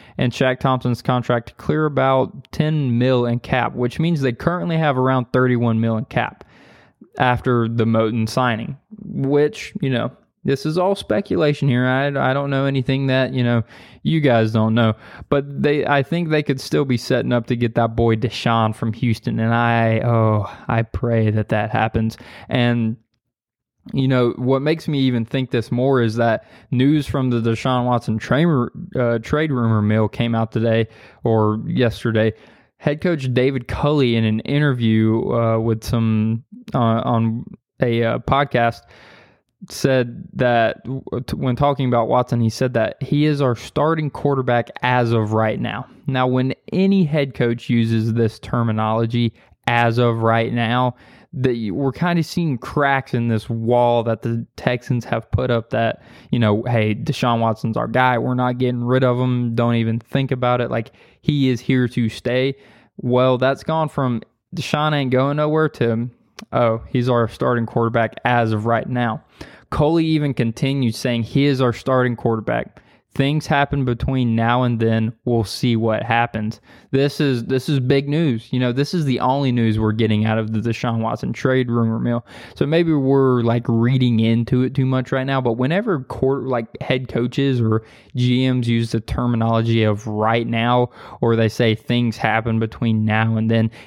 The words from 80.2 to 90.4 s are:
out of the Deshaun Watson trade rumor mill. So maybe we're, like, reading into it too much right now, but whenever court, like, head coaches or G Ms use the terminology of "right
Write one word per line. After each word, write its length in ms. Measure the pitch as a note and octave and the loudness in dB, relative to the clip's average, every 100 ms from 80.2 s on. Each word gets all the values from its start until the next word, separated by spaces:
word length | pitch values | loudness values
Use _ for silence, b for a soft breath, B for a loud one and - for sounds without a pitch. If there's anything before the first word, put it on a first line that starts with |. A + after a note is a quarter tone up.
out 140 | G#2+ A2 | 2 0
of 140 | A2 | -2
the 80 | A2 | -2
Deshaun 400 | A#2 A2+ B2 A2+ | -2 -2 -2 -2
Watson 320 | A2 A#2 B2 | -2 -4 -6
trade 360 | A#2+ C3 C3 B2 | -2 0 2 2
rumor 300 | A#2 A2+ A2+ | 0 0 0
mill. 260 | A#2+ A#2 B B B | -2 -4 B B B
So 100 | - | -6
maybe 280 | C#3 E3 E3+ | 0 2 2
we're, 480 | D3+ C3+ C#3 C3 B2 | 2 2 4 4 4
like, 240 | A#2 A#2+ A#2+ | 2 0 0
reading 540 | A#2 A#2+ C3 B2+ A2+ | 2 2 2 2 2
into 420 | A2+ A#2 A2+ B2+ | 2 2 2 0
it 120 | B2+ | 0
too 120 | C3+ C3 | 0 0
much 240 | C3 A#2+ | 0 -2
right 160 | C3+ C3+ | -4 -2
now, 140 | C3+ | -2
but 140 | B2 | 0
whenever 500 | A#2 B2+ F3 A#3 D#3 | 0 0 0 0 -4
court, 400 | B2 - C3 C3+ | -4 -2 0 0
like, 240 | B2 B2 A2+ - | -2 -4 -4 -8
head 280 | - C3 B2+ | -4 -2 -2
coaches 520 | C3+ B2 C3 C#3 B2+ | -4 -2 0 0 2
or 220 | A2 A2 B B B | 2 0 B B B
G 340 | B2+ B2 B2 C3 | -2 2 2 2
Ms 180 | B2+ A#2 | 0 0
use 240 | A#2 A#2 | 0 0
the 80 | A2+ | -4
terminology 800 | - - B2 A#2 A2+ A2+ A2+ A2+ | -4 -4 0 0 2 2 2 2
of 240 | G#2+ G#2 G#2+ | 2 0 -4
"right 400 | G#2+ A2 A#2 | 0 2 2